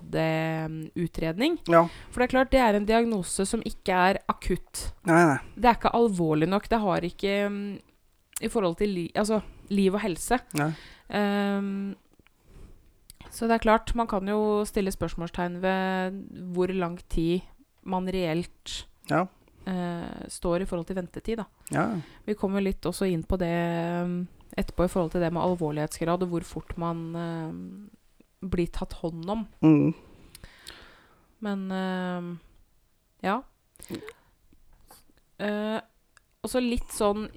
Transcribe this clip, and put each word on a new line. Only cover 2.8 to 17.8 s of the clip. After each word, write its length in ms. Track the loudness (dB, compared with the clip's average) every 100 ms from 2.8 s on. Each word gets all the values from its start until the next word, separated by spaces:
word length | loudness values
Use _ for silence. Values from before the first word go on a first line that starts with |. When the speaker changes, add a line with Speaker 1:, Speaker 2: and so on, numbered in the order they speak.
| 4
Speaker 1:
diagnose 600 | 4 4 0 -2 -2 0
som 160 | -2
ikke 280 | -4 -4 0
er 280 | 4 4 4 -2
akutt. 640 | -4 -2 -2 -2 -8 -8 -6 4
Speaker 2:
Nei, 200 | 6 8
nei. 140 | 4 -2 2
Speaker 1:
Det 60 | 4
er 100 | 4
ikke 180 | 2
alvorlig 540 | 4 4 4 2 4 4
nok. 220 | 2 2
Det 100 | 0
har 220 | 2 0
ikke, 480 | -2 -4 -2 0 0
mm, 300 | -2 -6 -10 -16 _ _ _ _ -8
i 60 | -4
forhold 300 | 0 0 2
til 100 | 0
li-, 220 | 0 -2
altså, 280 | 0 2 0 -2 -12 -2
liv 240 | 2 4
og 60 | 2
helse. 380 | -2 -4 0 -2 0
Speaker 2:
Nei. 180 | 0 0 -2 -10 -20 -6
Speaker 1:
Ehm, 840 | -2 0 0 0 -2 -4 -6 -8 -10 _ _ _ _ _ -20 -20 -20 _ _ -20 -20 -18
så 180 | -4 2
det 100 | 4
er 60 | 6
klart, 260 | 4 4
man 140 | -2 0
kan 180 | -2 0
jo 360 | 0 2 2
stille 280 | 0 -2 -2
spørsmålstegn 680 | -2 -4 -4 -8 -4 -4 -2
ved 640 | 0 0 0 -2 -4 -6 -12 -12 -6
hvor 180 | 0 0
lang 240 | 0 -2 -4 -4
tid 320 | 0 2 0 -2 -16 _ _